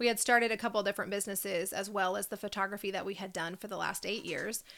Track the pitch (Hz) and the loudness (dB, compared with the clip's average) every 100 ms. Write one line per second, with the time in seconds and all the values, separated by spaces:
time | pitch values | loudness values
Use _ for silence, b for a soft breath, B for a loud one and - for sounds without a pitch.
0 | 240 226 - 240 233 220 233 214 196 202 | 2 4 6 6 6 2 2 2 2 0
1 | 190 202 202 196 202 180 185 - 196 208 | -2 -2 -2 -2 0 0 0 -2 -2 2
2 | 185 202 202 202 202 208 196 202 196 190 | 2 2 -2 -6 -4 -2 -2 -2 -2 -2
3 | 196 196 190 185 165 190 214 190 190 185 | -2 -4 -6 -4 -4 -4 -8 -4 -2 -2
4 | 294 226 - 143 165 220 B | -4 -4 -4 -4 -4 -6 B